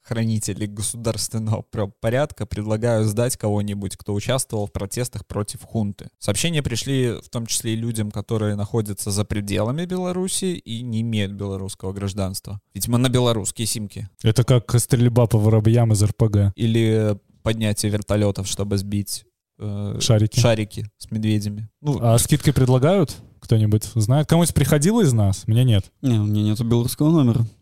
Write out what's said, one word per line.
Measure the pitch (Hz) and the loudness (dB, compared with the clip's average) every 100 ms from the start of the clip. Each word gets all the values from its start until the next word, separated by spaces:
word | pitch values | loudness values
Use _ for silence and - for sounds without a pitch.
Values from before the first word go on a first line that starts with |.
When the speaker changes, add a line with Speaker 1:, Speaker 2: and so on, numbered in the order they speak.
Speaker 1:
хранители | _ 113 113 110 107 95 104 | _ -2 0 -2 -4 -6 -6
государственного | 104 101 120 113 107 - 113 110 110 | -6 -8 -4 -4 -4 -6 -6 -4 -4
правопорядка, | - 113 98 _ 113 123 151 - 104 | -4 -6 -6 _ -2 -2 -2 -6 -8
предлагаю | 107 107 107 120 110 110 | -6 -4 -2 0 0 0
сдать | 104 120 - | 0 -2 -2
кого-нибудь, | 110 104 104 101 95 - | -2 -2 -2 -6 -8 -10
кто | - | -6
участвовал | 101 - 131 - 110 104 | -4 -2 -2 -2 -4 -4
в | |
протестах | - 101 120 123 107 - | -6 -6 -6 -6 -8 -8
против | 104 107 - | -6 -6 -8
хунты. | - 117 101 - - _ | -6 -4 -4 -6 -16 _
Сообщения | - 101 165 160 | -4 -2 0 -2
пришли | 135 113 135 135 123 101 | -2 -4 -2 0 0 -2
в | - | -8
том | 120 113 | -8 -4
числе | - 117 | -4 -2
и | 110 | -2
людям, | 117 113 104 | -2 -4 -4
которые | 107 - 110 107 104 | -6 -4 -2 0 -2
находятся | 101 117 104 98 107 | -2 -2 -4 -6 -4
за | 101 101 | -2 -2
пределами | 104 101 98 107 147 175 | -4 -2 -2 -2 -4 -4
Беларуси | 185 180 180 190 - 190 170 | -4 -4 -4 -4 -2 -4 -6
и | - 117 | -8 -8
не | 123 110 | -4 -2
имеют | 117 110 98 | 0 0 -2
белорусского | 101 101 98 95 - 98 | -4 -6 -6 -8 -8 -8
гражданства. | 98 98 98 95 98 - 104 _ | -6 -6 -4 -4 -6 -10 -14 _
Видимо, | 104 107 120 | -8 0 2
на | 127 | 2
белорусские | 123 120 113 98 - 113 | 2 2 0 -4 -6 -6
симки. | 117 101 - 101 _ | -4 -8 -10 -14 _
Speaker 2:
Это | 110 107 | 0 2
как | 120 123 - 120 | 4 2 4 0
стрельба | - 123 123 117 117 | 2 2 4 4 4
по | 110 | 4
воробьям | 107 110 107 117 117 | 4 4 4 4 4
из | 107 | 4
Р | 104 | 2
П | - 110 | 2 2
Г. | 104 101 - | 4 2 0
Speaker 1:
Или | 113 113 110 110 107 101 _ _ | 0 2 2 2 0 -2 _ _
поднятие | 113 113 107 104 107 | -4 -2 -2 0 -2
вертолетов, | 104 - 104 104 98 95 | -2 0 2 2 0 -6
чтобы | - 101 101 | -6 -2 -2
сбить, | 101 101 98 - _ _ _ _ | -2 -4 -4 -10 _ _ _ _
э, | 104 101 104 110 | -10 -6 -6 -4
Speaker 2:
Шарики. | - 107 107 - | 2 4 4 2
Speaker 1:
шарики | 120 110 107 - 107 _ | 2 2 -2 -8 -14 _
с | - | -10
медведями. | 110 107 107 104 104 110 _ | -4 0 0 -2 -8 -14 _
Ну, | 147 135 | -4 0
Speaker 2:
А | 117 117 | 4 4
скидки | - 147 - | 4 2 2
предлагают? | 131 127 127 139 196 147 - - _ | 2 4 4 4 4 0 -4 -20 _
Кто-нибудь | - 113 107 104 - 117 | 0 2 4 2 0 -2
знает? | 104 139 151 | 2 2 4
Кому-нибудь | 165 170 - | 4 4 2
приходило | 139 151 156 233 | 4 4 4 4
из | 165 | 4
нас? | 117 98 95 113 | 4 2 0 0
Мне | 110 | 2
нет. | 127 101 - _ | 4 4 0 _
Speaker 3:
Не, | 135 113 | 0 2
у | 104 | 2
меня | 104 | 2
нету | 104 110 | 0 0
белорусского | 117 117 120 - 151 | 2 2 0 0 4
номера. | 165 123 113 113 - | 4 4 2 0 -4